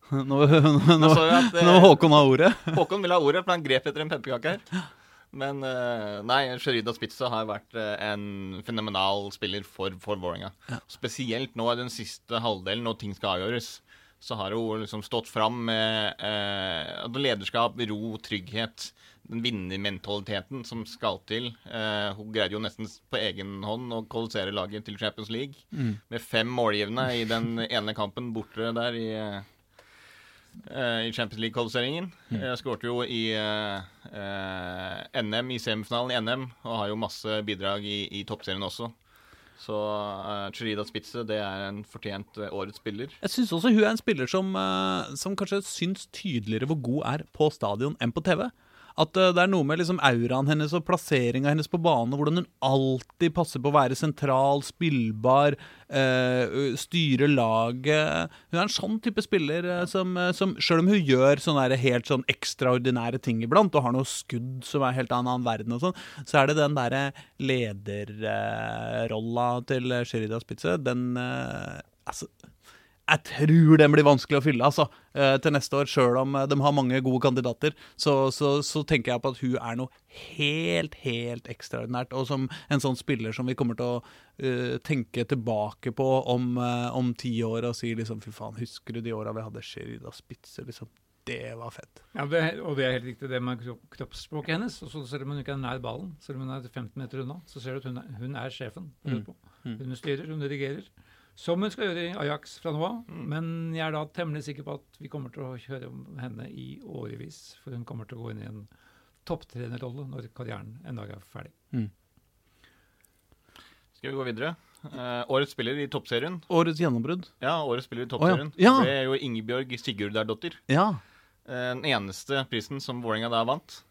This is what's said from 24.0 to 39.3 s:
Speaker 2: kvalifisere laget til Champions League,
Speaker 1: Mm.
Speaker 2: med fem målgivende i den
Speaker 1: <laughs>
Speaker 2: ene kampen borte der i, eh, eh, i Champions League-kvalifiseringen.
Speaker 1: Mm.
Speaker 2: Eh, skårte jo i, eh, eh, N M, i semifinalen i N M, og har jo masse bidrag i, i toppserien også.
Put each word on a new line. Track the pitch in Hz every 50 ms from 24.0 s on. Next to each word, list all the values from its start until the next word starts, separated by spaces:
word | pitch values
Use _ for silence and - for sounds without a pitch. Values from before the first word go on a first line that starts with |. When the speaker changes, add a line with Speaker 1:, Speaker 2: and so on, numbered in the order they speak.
| 113
Speaker 2:
kvalifisere | 110 - 117 113 113 - 110 95 98 101
laget | 104 90 101 101 107 107
til | - 104
Champions | 95 113 107 - - 107 104
League, | 113 113 139 143 139 - _ _
Speaker 1:
Mm. | - 151 131 113 107 107 _ _
Speaker 2:
med | 113 117
fem | - - - 113 113 120
målgivende | 127 123 120 110 104 104 104 101 113 127 131 127
i | 123 120 117
den | 107 113 113 113 113 117 113
Speaker 1:
<laughs> | 113 -
Speaker 2:
ene | 120 113 104 107 107
kampen | 110 107 101 - - 123 120
borte | 110 113 104 - - 113 113 117
der | 113 117 117 123 117
i, | 117 113 110
eh, | 110 107 107 104 101 98 101 _ _ _ _ _ _ - - _ _ - - - - - - - - - _ _ _ - - -
eh, | - 131 127 120 117 113 113 113
i |
Champions | 113 - 117 104 110 107
League-kvalifiseringen. | 113 113 107 123 120 110 113 127 120 131 147 170 185 180 165 _ _ _
Speaker 1:
Mm. | 113 107
Speaker 2:
Eh, | 98 127 123
skårte | 120 - 135 120 - -
jo | 120 120 120
i, | 123 - 123 113 113 110
eh, | 110 107 107 107 107 107 107 104 101 98 92 90 _ _ _ -
eh, | - 107 101 98 98 98 95 95 95 92 90 90 92 92 92 95 92 98 - -
N | - 135 117 104 107
M, | 113 123 127
i | 127 117
semifinalen | - 123 110 107 107 - 120 120 123 127
i | 123 123
N | 110 113
M, | 123 135 131 127 - _ _
og | 117 113 110
har | 104 101
jo | 107
masse | 110 113 101 - - - 110 107 107 104
bidrag | 104 104 92 98 98 98 104 101
i, | 104 104 101 101 - - 101
i | 98
toppserien | - 110 - - - 95 95
også. | 101 90 - - 117 120 - _ _ _ _ _ _ _